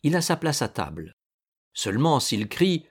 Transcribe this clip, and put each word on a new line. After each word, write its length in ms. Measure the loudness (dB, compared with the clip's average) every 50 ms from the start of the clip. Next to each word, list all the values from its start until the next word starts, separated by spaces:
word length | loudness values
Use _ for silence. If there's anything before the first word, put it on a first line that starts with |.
Il 120 | 2 2 2
a 60 | 2
sa 160 | 2 0 -2
place 240 | 0 0 -2 -2 0
à 80 | -2 -4
table. 480 | -4 -6 -6 -6 -8 -12 -14 -14 -16 _ _ _ _ _ _ _ _ _ _ _
Seulement, 480 | _ -6 -4 -2 0 2 4 4 4 2
s'il 280 | 2 0 -2 -2 -2 -4
crie 380 | 0 2 2 2 2 0 -4 _